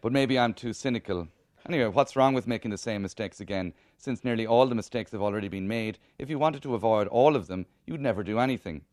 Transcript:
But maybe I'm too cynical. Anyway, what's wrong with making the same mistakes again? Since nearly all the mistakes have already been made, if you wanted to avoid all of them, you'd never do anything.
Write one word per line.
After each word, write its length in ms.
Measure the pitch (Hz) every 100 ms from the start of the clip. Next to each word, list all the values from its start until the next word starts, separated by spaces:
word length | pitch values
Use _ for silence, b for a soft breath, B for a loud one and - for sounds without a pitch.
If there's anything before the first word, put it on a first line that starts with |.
But 120 | -
maybe 260 | 139 135 127
I'm 160 | 120
too 180 | 104 120
cynical. 560 | - 135 120 - 92 82 _ _ _ -
Anyway, 180 | 165 113
what's 300 | 98 139 135
wrong 180 | 135
with 120 | 131 113
making 220 | 113 117
the 60 | 101
same 240 | - 104
mistakes 380 | 98 - 101 -
again? 320 | 98 98 90 b b b
Since 280 | - 120
nearly 220 | 127 117 110
all 200 | 117 131
the 80 |
mistakes 380 | 117 - 123 107
have 100 | 107
already 260 | 104 104 98
been 200 | 95 95
made, 300 | 113 110 107 b b
if 100 | 139
you 100 | 151
wanted 240 | 156 143
to 120 | 139
avoid 320 | 117 113 107 101
all 280 | 117 139 143
of 100 | 92
them, 200 | 92 90 _ -
you'd 140 | 160
never 240 | 139 101
do 160 | 98 107
anything. 420 | 131 123 95 78 78